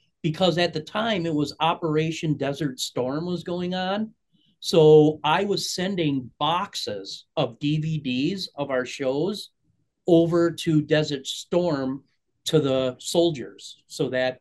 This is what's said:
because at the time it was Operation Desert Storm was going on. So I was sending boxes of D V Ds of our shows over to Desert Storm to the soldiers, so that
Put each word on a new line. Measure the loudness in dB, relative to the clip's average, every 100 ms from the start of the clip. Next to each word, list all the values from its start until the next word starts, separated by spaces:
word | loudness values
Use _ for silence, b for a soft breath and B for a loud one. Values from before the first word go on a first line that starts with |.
| _ _
because | -4 2 2 2
at | 0
the | -2
time | -6 -4 -2 -2 -2
it |
was | -2 -2 0
Operation | -2 0 0 0 0 -2 -2 -2
Desert | -4 -4 -6 -6
Storm | -8 -4 -4 -4 -4
was | -6
going | -6 -6 -4
on. | -4 -2 -4 -6 _ _ _ _ _
So | 2 6 10 10 8 4
I | 0 0 0
was | -2 -4
sending | -4 -4 0 0 0 -4 -4
boxes | -2 -2 -4 -8 -8 -8 -10 -16 -10 -4
of | -4 -2
D | -2 -2
V | -2 -4
Ds | -4 -2 -2 -4 -10 -8
of | -4
our | -4 -4
shows | -4 -4 -2 -4 -6 -12 _ _ _ _ _ 2
over | 4 4 2 0
to | 0 0 0
Desert | 2 0 0 -4 -8
Storm | -12 -2 0 0 -2 -4 -6 _ _ _ _ 0
to | 2
the | 2 0 0 -4
soldiers, | -4 2 2 0 -10 -14 -20 -20 _
so | -6 -2
that | 0 -2 -4